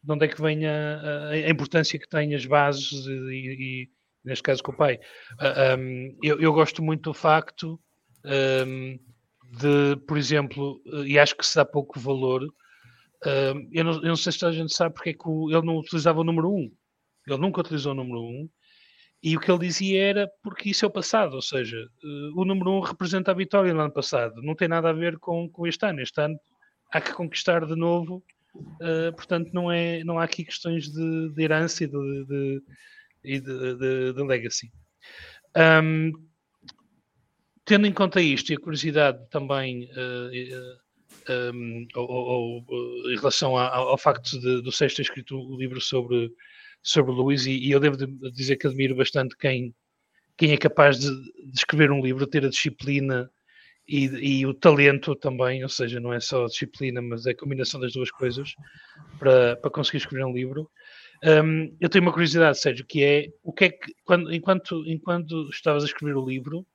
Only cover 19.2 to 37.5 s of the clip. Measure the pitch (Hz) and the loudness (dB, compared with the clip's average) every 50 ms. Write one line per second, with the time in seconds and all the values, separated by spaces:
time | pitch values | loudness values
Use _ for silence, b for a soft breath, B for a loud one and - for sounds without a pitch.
19.2 | - 160 160 160 - - 185 175 170 180 160 - 196 190 190 190 196 202 202 208 | -2 0 0 0 4 2 2 2 2 -2 -2 -2 0 0 2 2 2 2 2 0
20.2 | 202 196 - _ _ 214 185 - - 208 196 - - 202 - 190 170 - - 220 | -2 -2 -6 _ _ -14 -14 -8 -6 -4 -2 0 0 0 -2 -2 -4 0 2 2
21.2 | 208 160 131 131 - - - 135 123 110 117 113 113 117 _ _ - 151 143 143 | 2 2 -2 -6 -8 -4 -4 -4 -4 -4 -8 -12 -12 -14 _ _ -16 -14 -12 -10
22.2 | 143 151 151 180 190 185 196 190 180 185 196 196 180 - 185 - 185 175 180 190 | -10 -8 -4 -2 0 0 0 0 0 0 0 0 -2 -4 -6 -6 -6 -2 -2 -2
23.2 | 185 - 185 175 190 - - 202 190 180 165 156 151 156 147 147 135 - - 131 | 0 0 0 0 -2 2 2 4 4 4 2 2 0 0 -2 -4 -4 0 0 0
24.2 | 117 117 110 117 123 151 160 156 190 165 165 165 165 165 160 160 170 170 165 165 | 0 0 -4 -8 -6 -6 -2 -2 0 0 2 2 2 2 0 0 -2 -4 -4 -6
25.2 | _ - 170 170 170 165 _ - 170 170 156 - - 208 170 139 127 - - - | _ -6 -6 -6 -6 -8 _ -6 -6 -6 -4 -2 -2 -4 -2 -4 -8 -6 -2 -2
26.2 | 147 151 160 147 _ _ _ _ _ _ _ _ _ _ - 160 - - - - | -2 -2 -2 -8 _ _ _ _ _ _ _ _ _ _ -4 -2 -2 -2 -6 -6
27.2 | 175 160 - - - - 175 170 160 151 165 165 165 170 170 175 170 160 180 185 | -8 -6 -6 -4 0 2 2 2 0 -2 -4 -2 0 2 2 0 0 -4 -10 -14
28.2 | _ _ _ _ _ _ _ - - 156 156 156 165 170 160 160 165 165 165 165 | _ _ _ _ _ _ _ -20 -18 -18 -16 -8 -4 -2 -2 0 -2 -4 -6 -8
29.2 | - _ 180 170 170 165 - 180 175 175 170 170 170 170 170 165 160 170 170 165 | -6 _ -2 -2 -2 -4 -4 -4 -2 0 0 0 0 -2 -2 -4 -6 -4 -2 -2
30.2 | 165 165 - - 165 - - - - 170 165 165 147 151 147 156 165 165 160 160 | 0 -2 -2 -8 -8 -10 -10 -8 -4 -4 -4 -4 -4 -6 -8 -6 -4 -2 -2 -2
31.2 | 160 160 147 151 160 156 156 156 165 165 - - 165 143 135 143 139 139 139 139 | -4 -4 -2 0 2 4 4 2 2 0 -2 -4 -4 -4 -4 -6 -4 -4 -6 -6
32.2 | 135 135 139 139 139 135 135 139 135 b b b b b b b b b b _ | -6 -6 -4 -2 -2 -2 -4 -4 -8 b b b b b b b b b b _
33.2 | _ - 139 139 131 139 131 127 127 127 127 123 131 131 131 131 127 127 127 127 | _ -6 -6 -6 -6 -8 -8 -6 -4 -6 -4 -2 -2 -2 -2 0 -2 -4 -2 -4
34.2 | 143 139 131 120 113 113 - - - - _ - _ _ _ _ B B B B | -2 0 0 -2 -2 -4 -8 -8 -10 -10 _ -20 _ _ _ _ B B B B
35.2 | B B B B B _ _ 165 160 160 160 160 160 160 160 160 160 160 156 - | B B B B B _ _ 6 8 8 8 6 4 4 0 0 0 -2 -4 -6
36.2 | - _ _ _ _ _ _ _ _ - - _ _ _ _ _ _ _ _ _ | -16 _ _ _ _ _ _ _ _ -20 -20 _ _ _ _ _ _ _ _ _
37.2 | _ _ _ _ _ _ | _ _ _ _ _ _